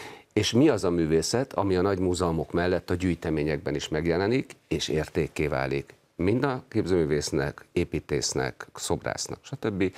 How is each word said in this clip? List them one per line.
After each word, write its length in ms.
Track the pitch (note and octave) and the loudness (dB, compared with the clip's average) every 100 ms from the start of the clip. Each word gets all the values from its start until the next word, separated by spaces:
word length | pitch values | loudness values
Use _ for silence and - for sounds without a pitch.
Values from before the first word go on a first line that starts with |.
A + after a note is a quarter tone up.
| - - - | -16 -18 -4
és 180 | G#2+ G2 | 0 4
mi 180 | A2+ D#3 | 6 6
az 140 | G#2+ | 4
a 60 | F#2 | 2
művészet, 640 | F2 D#2 D#2+ - A#2 C#3 | 2 4 2 2 0 0
ami 220 | - G2 F#2 | 0 2 2
a 60 | |
nagy 180 | G2 F#2 | 2 2
múzeumok 520 | F#2 F2+ F2 E2 D2+ | 0 2 0 0 0
mellett 380 | F2 F2+ F2 - | 0 2 0 0
a 40 | |
gyűjteményekben 800 | F2 F#2 E2 E2+ D#2 D2+ D2 - C#2+ | 0 0 0 -2 0 0 -2 -2 -4
is 120 | - | -2
megjelenik, 640 | D#2 E2 E2 G2+ C3 - - - | -2 0 2 2 0 -4 -10 -6
és 200 | D#2 - | -4 0
értékké 600 | D#2 D2 E2+ C#2+ - D2+ | -2 -2 -2 -2 -2 -2
válik. 460 | C2+ C2 C#2 - - _ - | 0 -2 -4 -6 -16 _ -2
Mind 280 | F2+ B2 | 0 2
a 200 | C#3+ B2+ - | 0 -2 -4
képzőművésznek, 1000 | A2+ F2 F#2 D2 D2+ - D2+ C#2+ - - | -2 2 2 2 0 0 -2 -2 -6 -6
építésznek, 960 | F2 E2+ D#2 - C#2+ - C2+ C2 - - - | -4 -2 -4 -2 -2 -2 -2 -4 -6 -14 -8
szobrásznak, 640 | - D#2+ A#1+ - - - | -4 -4 -4 -6 -8 -10
stb., 520 | - C3+ A#2 G2 F#2+ | -12 -6 -2 0 0